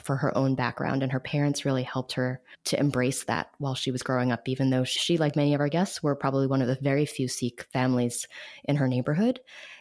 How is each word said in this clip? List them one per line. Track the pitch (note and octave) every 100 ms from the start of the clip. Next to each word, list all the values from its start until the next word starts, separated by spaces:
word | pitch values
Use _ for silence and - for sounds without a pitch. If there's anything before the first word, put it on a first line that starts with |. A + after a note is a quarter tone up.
for | - C3+
her | C#3+ -
own | C3+
background, | B2+ B2 - - C3+
and | C3
her | C3
parents | - D3 C#3+ C#3+
really | C#3+ C3
helped | B2+ C3 B2+
her | - B2+ B2+ - - -
to | -
embrace | C#3+ B2+ B2+ -
that | - A2+ - -
while | C#3
she | C3 -
was | B2+
growing | - B2+ B2+
up, | A#2+ -
even | C3 C3+
though | C3
she, | B2+ - - E3+
like | D3
many | D3 C#3+
of | C#3+
our | D3
guests, | E3 G3 -
were | D3+
probably | C#3 C3+ C3+ C3+
one | C3+
of | B2
the | C3
very | C#3 C#3 D3
few | - B2+
Sikh | - A#2+ - -
families | C3 B2+ B2 A#2+ - - - - -
in | - C#3+
her | C3
neighborhood. | B2+ B2+ D3+ A#3 B3 - - - -